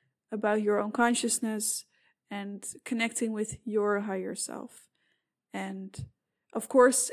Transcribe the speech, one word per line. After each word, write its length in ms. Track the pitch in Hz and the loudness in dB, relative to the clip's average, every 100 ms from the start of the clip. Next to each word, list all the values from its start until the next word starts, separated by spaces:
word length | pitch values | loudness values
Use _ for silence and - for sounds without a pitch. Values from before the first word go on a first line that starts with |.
| _ _ _ | _ _ _
about 300 | 208 208 214 | -2 0 2
your 180 | 208 202 | 2 2
own 120 | 208 | 0
consciousness 920 | 208 240 233 233 - 226 214 - - - _ _ _ _ | 2 2 4 0 -2 -2 -2 -4 -6 -10 _ _ _ _
and 360 | 202 202 202 - - | -10 -10 -10 -12 -14
connecting 480 | - 233 226 233 226 | -6 -2 -2 -2 -2
with 260 | 214 220 - | -2 -4 -6
your 380 | 220 214 208 202 | -2 0 2 0
higher 340 | 208 190 190 185 | -2 -4 -4 -6
self. 520 | - - - - _ _ _ _ _ _ _ | -8 -10 -12 -18 _ _ _ _ _ _ _
And 520 | 196 190 190 190 - - _ _ _ _ | -8 -8 -8 -10 -12 -14 _ _ _ _
of 140 | 220 - | -8 4
course, 420 | 269 247 262 - | 8 8 6 0